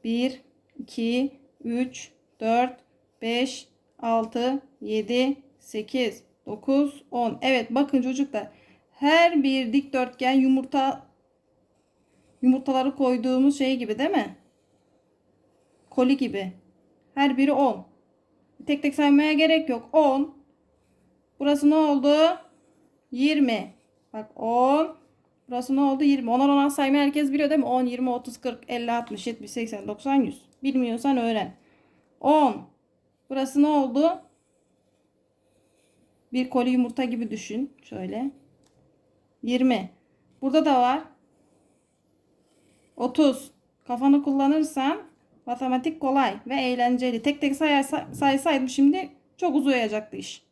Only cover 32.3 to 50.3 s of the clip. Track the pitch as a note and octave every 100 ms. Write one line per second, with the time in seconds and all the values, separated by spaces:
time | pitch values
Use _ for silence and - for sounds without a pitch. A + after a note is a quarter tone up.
32.3 | D4+ C#4 G3+ - _ _ _ _ _ _
33.3 | C4+ C4+ C#4+ D4 D4 C4 B3 D#4+ F#4+ -
34.3 | _ _ _ _ _ _ _ _ _ _
35.3 | _ _ _ _ _ _ _ _ _ _
36.3 | B3 B3+ C4 B3 B3+ A#3+ B3+ B3 A#3 A3+
37.3 | A3 - G#3+ C#4 _ _ G#3 F#3 G#3 C#4
38.3 | - _ _ _ _ _ _ _ _ _
39.3 | _ A3+ B3 B3+ A3 F#3 _ _ _ _
40.3 | _ C4+ D#4 D#4 C4 B3 C#4+ D#4 _ _
41.3 | _ _ _ _ _ _ _ _ _ _
42.3 | _ _ _ _ _ _ - A#3+ C#4 D4
43.3 | C4 - _ _ _ - A#3+ C#4 C#4+ C#4+
44.3 | C#4 C#4 D#4 D#4 - C4+ G#4 - _ _
45.3 | _ - B3 C4 B3+ C#4+ D#4+ C#4 C#4 B3
46.3 | G3+ - C4+ B3+ B3 A#3+ B3 B3+ A3+ C#4+
47.3 | C#4+ C#4+ C#4 D#4 C#4+ C4+ D4 - - C#4
48.3 | C4+ E4 C#4 B3+ C4+ C#4 F#4 D#4+ _ _
49.3 | _ F4+ C4+ C#4 B3+ A3 G#3+ G#3+ G3 G3